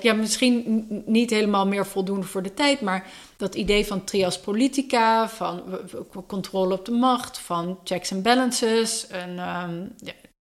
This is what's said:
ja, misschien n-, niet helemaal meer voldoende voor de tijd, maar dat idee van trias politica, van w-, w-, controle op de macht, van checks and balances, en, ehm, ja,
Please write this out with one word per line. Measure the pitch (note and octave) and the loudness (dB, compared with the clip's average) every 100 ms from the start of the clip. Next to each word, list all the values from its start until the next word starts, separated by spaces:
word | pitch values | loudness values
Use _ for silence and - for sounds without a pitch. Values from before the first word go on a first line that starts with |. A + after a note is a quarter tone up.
ja, | A#3+ | 2
misschien | A3 A3 - B3+ A#3 | 2 2 2 4 4
n-, | A3+ A3 A3 G#3 - | 2 -2 -2 -6 2
niet | A3+ A#3 | 2 4
helemaal | G#3+ G#3 G3+ G3 | 2 2 4 2
meer | G3+ F#3+ | 2 -2
voldoende | G3 F#3+ G3 F3+ | -2 -2 -2 -4
voor | G3 | -6
de | F#3 | -6
tijd, | - C#4+ C#4 | 0 2 2
maar | G3+ F#3 - - - - | 0 -4 -6 -16 -20 -8
dat | F#3+ - | -6 -2
idee | G3 G#3 G#3 | 2 2 2
van | F#3+ | -2
trias | F#3+ G3+ F3+ F3+ | -2 0 0 0
politica, | - G#3 C4+ C#4 C4 B3 A3+ A3+ A3 | -2 2 2 2 0 2 4 4 2
van | - F3 F3 F#3 | -2 -6 -6 -8
w-, | F#3 F#3 G#3+ G3 | -10 -10 -12 -12
w-, | F#3+ F3+ | -14 -8
controle | G3+ F3+ F#3+ F#3 | -6 -4 0 0
op | F#3+ F#3+ | 0 -2
de | |
macht, | A#3 B3+ B3 - - | 2 4 2 -2 -12
van | - E3+ F3 F#3 | -6 -4 -4 -6
checks | - F3+ - | -4 -4 -4
and | F#3+ | -2
balances, | G#3 B3+ B3+ B3 A3+ A3+ A3+ - - | 2 4 4 2 2 2 2 -2 -8
en, | F#3+ F3+ F3+ | -10 -8 -8
ehm, | F3+ F3 F3 E3+ F#3+ - | -6 -6 -6 -6 -10 -12
ja, | - - - _ | -16 -16 -20 _